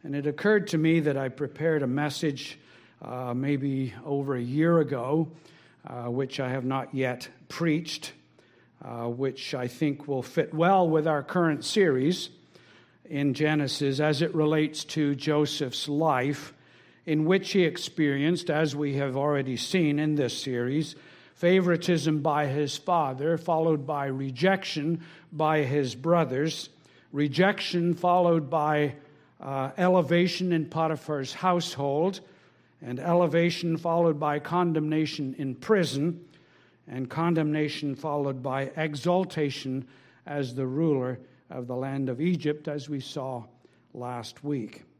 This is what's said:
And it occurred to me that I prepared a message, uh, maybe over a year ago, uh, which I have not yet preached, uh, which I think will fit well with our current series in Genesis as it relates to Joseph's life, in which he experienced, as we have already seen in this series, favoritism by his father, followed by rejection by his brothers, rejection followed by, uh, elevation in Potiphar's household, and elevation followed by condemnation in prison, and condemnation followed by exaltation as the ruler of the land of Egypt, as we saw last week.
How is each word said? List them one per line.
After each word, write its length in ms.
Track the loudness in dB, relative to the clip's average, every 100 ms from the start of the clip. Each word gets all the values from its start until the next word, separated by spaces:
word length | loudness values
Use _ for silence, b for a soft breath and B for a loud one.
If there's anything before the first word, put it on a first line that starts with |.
And 100 | -6
it 140 | -4 -4
occurred 400 | 0 2 2 2
to 100 | 2
me 220 | 4 4
that 160 | 2 0
I 140 | -4
prepared 540 | -4 -8 -2 0 0
a 40 | 0
message, 720 | 0 -2 -2 -4 -4 -10 -16 B B B B
uh, 320 | -12 -8 -4
maybe 600 | -2 0 0 0 -2 -4 -8
over 320 | -4 -2 -2 -2
a 60 |
year 380 | -2 2 4 4
ago, 500 | 4 -2 0 0 0 B B B B B -14
uh, 240 | -10 -6
which 300 | -4 -4 -4
I 80 | -4
have 160 | -2 -2
not 280 | -4 -4
yet 360 | -2 -2 -2 -10 -18 -16
preached, 640 | -4 0 0 -2 -10 -12 -16 _ b b b b _
uh, 240 | -14 -8 -6
which 460 | -2 -4 -4 -6
I 140 | -4 -4
think 380 | 0 0 0 -4
will 160 | -4
fit 320 | -2 -2 -2
well 360 | 2 4 6 4
with 180 | 4 2
our 160 | 0
current 400 | 0 2 2 0
series 640 | 0 4 4 4 2 0 -6 -14 b b b b b b -8
in 280 | 0 0
Genesis 680 | 2 2 2 0 0 -2 2
as 200 | 2 2
it 140 | 0 2
relates 480 | 2 4 0 -2
to 320 | -6 0 0 0
Joseph's 720 | 0 2 2 0 -4 -4 -4
life, 640 | 0 2 2 0 -4 -8 -18 b b b b -2
in 160 | 0
which 280 | 4 2 2
he 120 | 2 2
experienced, 840 | 0 -8 0 0 2 2 0 0
as 260 | 0 0 0
we 200 | -2 -2
have 200 | -2 0
already 400 | 0 0 -2 -4
seen 440 | -2 2 2 2
in 160 | 0 0
this 200 | 0 -2
series, 600 | -6 -4 -2 -2 -4 -10 B B B _
favoritism 880 | 4 4 4 2 2 2 2 0
by 240 | 2 0 0
his 300 | 0 -2 -4
father, 600 | 0 2 2 0 0 0
followed 480 | 0 2 2 0 0
by 220 | -4 -2
rejection 920 | -4 -6 2 2 2 -2 -4 -2 -2 B B B
by 300 | -2 2 2
his 320 | 2 0 -2
brothers, 760 | -4 2 2 2 0 -2 -4 -12 b b b b
rejection 840 | -2 0 4 4 4 -2 0 0
followed 560 | 2 2 4 4 2 2
by, 460 | 0 2 2 0 -2 B B B _
uh, 300 | -8 -4 -4 0
elevation 720 | 4 4 4 4 4 0 0
in 140 | 0 0
Potiphar's 680 | 0 0 -2 -4 -6 -6
household, 880 | -2 2 2 0 -4 -2 2 0 -2 b b b b b b
and 180 | -10 -6
elevation 800 | 2 4 4 4 2 2 -2 -2
followed 420 | 0 4 4 2
by 200 | 0 -2
condemnation 960 | 0 2 2 2 0 0 0 -2 -6 -4
in 160 | -6
prison, 720 | -6 2 2 2 0 -2 -2 B B B B B B -12
and 200 | -8 -6
condemnation 840 | -2 2 2 2 0 -2 -2 -6
followed 480 | -4 -4 -2 -2 -4
by 300 | -4 -4 -4 -4
exaltation 1120 | -4 -2 2 2 2 -2 -2 -2 -6 -6 -8 B B B -10
as 300 | -6 -4 -4
the 100 | -4
ruler 540 | 0 2 2 0 -6 B B _
of 160 | -12 -6
the 80 | -6
land 340 | -4 -4 -4
of 100 | -2
Egypt, 480 | 0 0 -2 -4 -6
as 220 | -8 -6
we 100 | -8
saw 440 | -8 -8 -8 -8 -12 _ b b b
last 500 | -12 -8 -8 -12 -10
week. 420 | -6 -4 -6 -14 -20